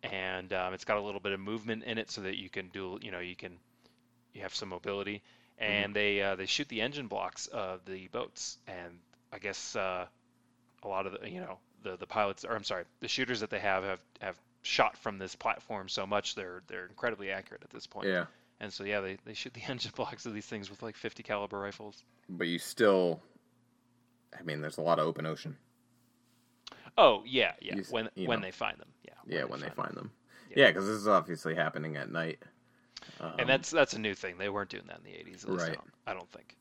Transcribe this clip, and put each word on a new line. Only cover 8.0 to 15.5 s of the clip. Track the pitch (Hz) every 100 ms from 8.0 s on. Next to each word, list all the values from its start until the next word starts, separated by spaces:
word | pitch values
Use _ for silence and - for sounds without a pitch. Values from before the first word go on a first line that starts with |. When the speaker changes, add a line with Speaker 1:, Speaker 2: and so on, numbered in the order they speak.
| 95
Speaker 1:
boats. | 120 - - - - -
And | 90 87 87 _ _ _
I | 104
guess, | 101 95 - 113
uh, | 95 90 90 _ _ _ _ _ _ _
a | 107
lot | 95 95
of | 95
the, | 113
you | 180
know, | 180 92 _ _
the, | 98 92
the | 90
pilots, | 110 101 98
or | -
I'm | 113
sorry, | 98 92 85 _
the | 117
shooters | - 127 120
that | 107
they | 107
have, | 101 95
have, | 95 92 - -
have | 98 90 _ _
shot | - - 113 -
from | - 98
this | 95
platform | - 117